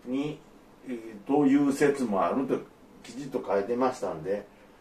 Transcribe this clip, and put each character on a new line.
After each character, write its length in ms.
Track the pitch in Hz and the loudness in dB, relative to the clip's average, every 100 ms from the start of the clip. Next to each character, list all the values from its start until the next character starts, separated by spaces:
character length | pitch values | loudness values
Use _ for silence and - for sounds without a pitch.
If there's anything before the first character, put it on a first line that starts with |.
に、 340 | 123 135 151 151 - - - - 127 | -6 -4 -4 -8 -16 -20 -20 -20 -12
え 60 | |
ー、 340 | 117 113 101 131 | -12 -12 -12 0
と 200 | 143 139 | 4 6
い 100 | 143 | 6
う 160 | 139 | 4
説 320 | - 143 135 | 4 2 2
も 180 | 117 95 | 0 2
あ 80 | 87 | 2
る 160 | 113 127 | 0 0
と 120 | 113 - - - - | -2 -4 -20 -20 -20
き 100 | - | -18
ち 100 | - | -14
っ 40 | 143 | -6
と 120 | 123 - | -6 -2
書 120 | 98 | -2
い 60 | |
て 100 | 101 | 0
ま 180 | 120 127 | 0 -2
し 80 | - | -2
た 120 | 98 | -6
ん 100 | 80 | -6
で、 240 | 80 101 - - - - | -4 -6 -6 -20 -20 -20